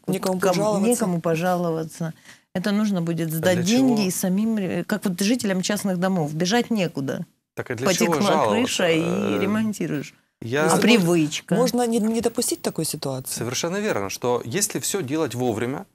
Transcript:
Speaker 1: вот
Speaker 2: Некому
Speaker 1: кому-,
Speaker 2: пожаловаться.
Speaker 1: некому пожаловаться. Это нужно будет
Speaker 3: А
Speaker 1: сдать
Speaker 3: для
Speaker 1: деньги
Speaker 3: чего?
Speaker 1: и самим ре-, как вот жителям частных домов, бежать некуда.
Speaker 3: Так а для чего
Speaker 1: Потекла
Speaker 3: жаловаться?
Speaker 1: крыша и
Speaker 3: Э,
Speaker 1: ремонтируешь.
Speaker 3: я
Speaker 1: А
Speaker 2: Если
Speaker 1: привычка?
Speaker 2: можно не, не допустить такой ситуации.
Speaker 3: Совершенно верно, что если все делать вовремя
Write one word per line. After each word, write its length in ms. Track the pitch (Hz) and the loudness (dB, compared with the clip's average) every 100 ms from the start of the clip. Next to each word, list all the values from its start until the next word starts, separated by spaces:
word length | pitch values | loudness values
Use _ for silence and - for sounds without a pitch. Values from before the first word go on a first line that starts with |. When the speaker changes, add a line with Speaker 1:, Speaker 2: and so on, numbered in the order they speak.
| - | -4
Speaker 1:
вот 80 | |
Speaker 2:
Некому 260 | 185 190 185 | -2 0 0
Speaker 1:
кому-, 260 | 190 180 214 | 2 2 2
Speaker 2:
пожаловаться. 220 | 202 220 | 2 2
Speaker 1:
некому 320 | 240 208 170 | 2 0 0
пожаловаться. 920 | 170 160 180 180 175 160 160 - 165 - - - _ | 0 0 0 0 0 -2 -6 -8 -8 -10 -20 -20 _
Это 180 | 185 202 | -4 0
нужно 300 | 202 214 185 | 0 0 0
будет 300 | 165 165 160 | 0 -2 -2
Speaker 3:
А 20 | 160 | 0
Speaker 1:
сдать 200 | 165 175 | 2 2
Speaker 3:
для 60 | |
Speaker 1:
деньги 380 | 175 247 262 220 | 2 4 4 4
Speaker 3:
чего? 40 | 185 | 0
Speaker 1:
и 40 | |
самим 460 | - 185 190 220 220 | 0 0 2 0 0
ре-, 260 | 180 170 | -2 -4
как 200 | - 208 | -2 -2
вот 160 | 202 175 | -2 0
жителям 420 | 202 254 202 185 | 0 0 0 -2
частных 360 | 180 208 202 180 | -2 -2 -2 0
домов, 360 | 190 185 147 | 0 0 0
бежать 360 | 156 180 240 240 | -2 0 2 0
некуда. 560 | 226 160 - 135 - - _ _ | 0 -2 -2 -4 -6 -8 _ _
Speaker 3:
Так 160 | - - | -10 -8
а 40 | |
для 140 | 113 151 | -2 0
чего 260 | 180 175 | 2 2
Speaker 1:
Потекла 60 | 156 | 2
Speaker 3:
жаловаться? 640 | - 156 113 214 254 - | 2 4 4 2 0 0
Speaker 1:
крыша 60 | 175 | 2
и 480 | 165 170 190 202 202 | 2 2 0 0 0
Speaker 3:
Э, 0 | |
Speaker 1:
ремонтируешь. 760 | 196 214 220 - 160 151 - _ _ - | 0 0 -2 -4 -4 -4 -8 _ _ -14
Speaker 3:
я 240 | 113 135 160 | -4 0 4
Speaker 1:
А 20 | |
Speaker 2:
Если 60 | 175 | 4
Speaker 1:
привычка? 760 | 214 233 170 175 151 - - 196 | 6 6 6 2 2 -2 -2 2
Speaker 2:
можно 300 | 247 240 240 | 2 2 2
не, 120 | 226 | 2
не 220 | 214 226 | 0 0
допустить 420 | 233 233 - 330 | -2 -2 -4 -2
такой 220 | 208 - | -4 -4
ситуации. 500 | 160 151 139 131 - - | -6 -4 -6 -6 -8 -6
Speaker 3:
Совершенно 400 | 120 127 170 196 | -4 -4 -4 -2
верно, 280 | 208 110 98 | -2 -2 -4
что 320 | - 123 123 | -4 -2 -2
если 340 | 117 165 226 156 | -2 -4 -2 -4
все 220 | - 202 | -4 -4
делать 320 | 123 156 147 | -2 -2 -2
вовремя 520 | 120 123 104 120 156 202 | 0 -2 0 -4 -6 -12